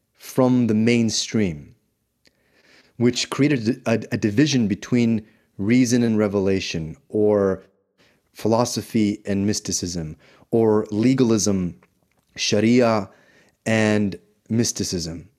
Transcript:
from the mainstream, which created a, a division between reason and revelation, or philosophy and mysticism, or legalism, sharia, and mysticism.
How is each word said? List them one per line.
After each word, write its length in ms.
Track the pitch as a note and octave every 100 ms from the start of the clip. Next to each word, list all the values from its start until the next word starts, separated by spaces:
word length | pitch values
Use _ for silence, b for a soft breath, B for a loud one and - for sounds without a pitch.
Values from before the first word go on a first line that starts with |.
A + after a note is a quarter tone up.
| _
from 540 | _ - - B2+ B2+ A2+
the 60 |
mainstream, 1000 | G#2+ A2+ A#2+ A2+ - - A2+ F#2+ D2 C#2 _ _ _ _ _ b b b b b b b -
which 320 | A#2+ A#2+ -
created 520 | - C#3+ C3+ A2 - A2+
a, 80 | A2+ -
a 60 | A2+
division 500 | G#2+ G#2 D3+ C3 G2+
between 580 | G2 - B2 A#2 A2+ b b b -
reason 460 | G2+ B2 A#2+ B2
and 140 | A#2 G#2+
revelation, 760 | G#2 G2 F#2+ F#2+ - E2+ D#2 - _
or 540 | G#2+ G#2 G#2 G2 F#2 - _ _ _ _ _ _
philosophy 880 | - G#2+ A2+ A#2+ A2+ - A2+ G#2 G2+ -
and 200 | G2 G2+
mysticism, 720 | G2+ - F#2 F2+ F2 D#2 D#2 b b _
or 340 | A#2 A2 G#2+ G#2
legalism, 840 | G#2 B2 C3 A#2 A2 G#2 G2 F2 - _ _ _ _ _ -
sharia, 760 | - G#2 A2 B2 A#2 A2 G2 b b b b _ A2+
and 520 | A2 G#2+ G#2+ G2+ F2+ _ _ -
mysticism. 800 | A2+ A2+ - G2 F2+ E2 D2+ F2